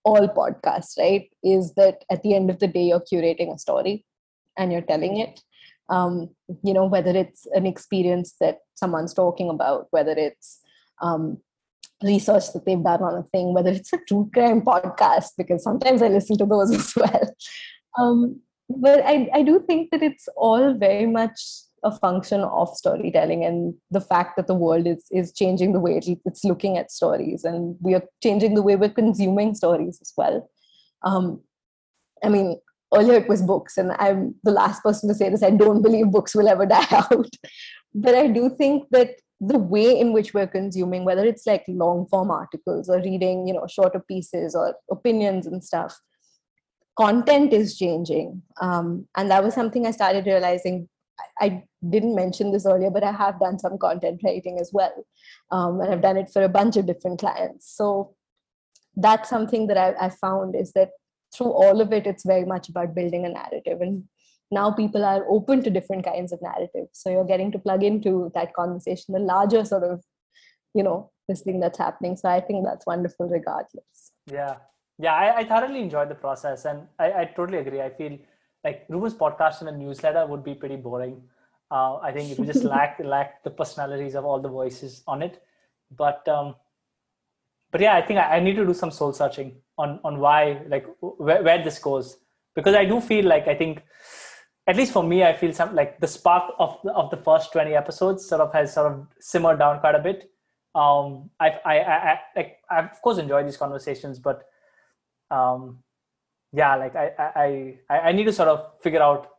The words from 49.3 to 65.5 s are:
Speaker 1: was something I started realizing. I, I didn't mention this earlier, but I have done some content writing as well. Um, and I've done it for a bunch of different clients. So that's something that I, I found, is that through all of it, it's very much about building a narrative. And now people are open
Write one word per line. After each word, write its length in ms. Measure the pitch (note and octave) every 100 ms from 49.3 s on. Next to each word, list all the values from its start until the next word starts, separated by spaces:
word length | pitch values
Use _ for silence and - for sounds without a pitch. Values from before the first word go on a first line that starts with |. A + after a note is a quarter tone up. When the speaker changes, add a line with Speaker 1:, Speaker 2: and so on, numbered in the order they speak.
| G3
Speaker 1:
was 100 | G#3
something 320 | A#3+ A3+ B3 A#3
I 60 |
started 340 | A3+ G3 G3 G3
realizing. 600 | F#3+ F3+ F3+ F3+ F3+ E3+ _ _ -
I, 260 | - - G3+
I 180 | F#3 - _ F3
didn't 260 | G#3 A3+ G3+
mention 360 | F#3 F3+ G3+
this 140 | G3+ F#3+
earlier, 240 | F#3 F#3+
but 140 | F#3+
I 80 | G3+
have 280 | G3+ G3+ F#3
done 200 | F#3 F#3+
some 180 | F#3+ G3
content 440 | F3+ F3 F3 E3+
writing 340 | G3+ F3+ F3+ F3+
as 120 | F3
well. 320 | G3 F#3 - - _ _ - -
Um, 300 | F#3 F3 F3+
and 120 | F#3
I've 80 | F3+
done 160 | F#3+ F#3+
it 120 | F#3+
for 120 | G3+
a 60 | F#3+
bunch 280 | F#3+ G#3+ A3
of 80 | F3+
different 340 | F3 F#3 F3+
clients. 500 | G3+ - - - - -
So 400 | G#3 G3+ G3+ _ _ _ _ _ _ _ _ -
that's 340 | G#3+ A3 A3
something 380 | A#3 A3 A3+ G#3+
that 100 | F#3+
I, 160 | F#3 - F#3
I 40 |
found, 460 | - F#3+ F#3+ F#3+ F#3+
is 160 | F#3
that 180 | G3 F#3+ - _ _ _
through 180 | - A#3+
all 300 | - G3 G3+
of 100 | G#3+
it, 160 | G#3+ G3+
it's 180 | F#3+ F#3
very 200 | F#3+ F3+
much 240 | F#3 -
about 260 | F3 E3+ E3
building 300 | F3 F3 F3
a 40 |
narrative. 520 | - - - - E3+
And 240 | F3+ G3 F#3 _ _ _ _
now 200 | G3+ G#3
people 320 | G#3+ G#3 G#3
are 220 | G3+ G3 -
open 360 | G#3+ -